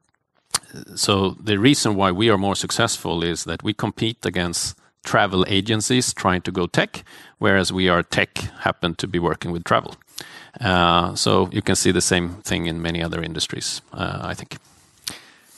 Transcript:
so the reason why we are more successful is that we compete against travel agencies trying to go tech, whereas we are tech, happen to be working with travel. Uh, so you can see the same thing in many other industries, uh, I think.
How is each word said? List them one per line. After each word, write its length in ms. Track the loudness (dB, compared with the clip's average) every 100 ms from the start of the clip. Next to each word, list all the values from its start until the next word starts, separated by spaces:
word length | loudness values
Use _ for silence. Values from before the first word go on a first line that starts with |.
| _ _ _ _ _ -8 -8 -18 -14 -4
so 400 | 0 2 0 -2
the 160 | -2 2
reason 380 | 4 4 2
why 160 | 2 2
we 200 | 2 4
are 80 | 4
more 180 | 2 -2
successful 640 | -2 0 0 -2 -4 -4
is 220 | -2 -4
that 180 | -6 -6
we 100 | -6
compete 540 | -4 -4 -4 -4 -4 -4
against 500 | -2 -2 -2 -6 -10 _ _
travel 400 | 0 2 4 2 2
agencies 640 | 0 0 0 2 2 0
trying 300 | 0 0 0
to 80 | -2
go 160 | -2 0
tech, 380 | 2 0 -2 -18 -20 -20 _
whereas 340 | 2 4 2
we 160 | 2 4
are 140 | 2
tech, 360 | 2 0 0 -2 -10 -4
happen 340 | -4 -2 -4 -4
to 100 | -4
be 120 | -2
working 340 | -2 -2 -4
with 120 | -8
travel. 300 | 0 0 0 -12 _ -18 -18 -18 -20 -4
Uh, 540 | 2 4 6 4 2
so 340 | 0 2 4 2
you 100 | 0
can 140 | 0 2
see 160 | 2
the 80 | 2
same 420 | 2 2 0 -6
thing 240 | -4 -2 -2
in 160 | -4
many 200 | -4 -4
other 200 | -4 -6
industries, 580 | -6 -6 -6 -6 -8 -8 -10
uh, 260 | -8 -6 -6
I 120 | -8
think. 240 | -10 -12 -18 -20 _ _ _ -12 -12 -16 _ _